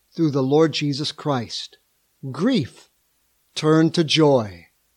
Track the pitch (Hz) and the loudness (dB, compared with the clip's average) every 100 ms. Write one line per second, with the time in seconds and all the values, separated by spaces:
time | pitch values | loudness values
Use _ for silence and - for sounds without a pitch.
0 | _ - 156 135 131 147 165 - 147 135 | _ -4 -2 0 2 4 2 0 -4 -4
1 | 147 - 156 131 107 - - _ _ _ | -8 -8 -4 -4 -6 -12 -14 _ _ _
2 | _ _ 135 127 220 240 113 - _ _ | _ _ -12 -4 -2 -2 -4 -10 _ _
3 | _ _ _ _ _ - 151 160 160 175 | _ _ _ _ _ -4 2 4 4 0
4 | 156 160 151 131 101 87 _ _ _ | 0 2 4 4 0 -12 _ _ _